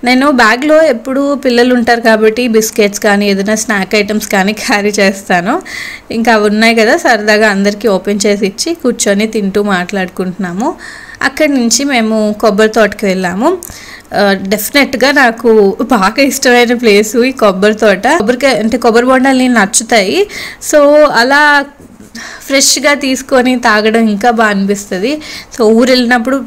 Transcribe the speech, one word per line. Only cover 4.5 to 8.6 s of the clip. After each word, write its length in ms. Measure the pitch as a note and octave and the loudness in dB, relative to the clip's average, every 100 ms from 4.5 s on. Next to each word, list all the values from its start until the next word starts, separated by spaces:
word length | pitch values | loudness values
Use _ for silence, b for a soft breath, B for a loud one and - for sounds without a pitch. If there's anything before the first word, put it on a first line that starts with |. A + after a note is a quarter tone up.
క్యారీ 360 | A3 - G#3 G3+ | -4 -2 -2 -2
చేస్తాను. 720 | G#3 G3 G3+ - F3+ F3 D#4+ - B B B - | 0 0 -2 -2 -2 0 -4 -6 B B B -10
ఇంకా 220 | A3+ A3+ | -4 0
అవి 120 | A3 G#3 | 2 2
ఉన్నాయి 300 | G#3 A3+ A3+ | 2 2 2
కదా, 220 | A3 D#4+ | 2 2
సరదాగా 520 | E4 A3+ G#3 G#3+ A3 | 0 0 2 2 2
అందరికీ 380 | G3 G3+ G#3 A#3 | 2 -2 -2 -2
ఓపెన్ 320 | F#3+ F#3 G#3 G#3 | -2 -2 -2 0
చేసి 200 | G3+ G3+ | 0 -2
ఇచ్చి 280 | G3 | -4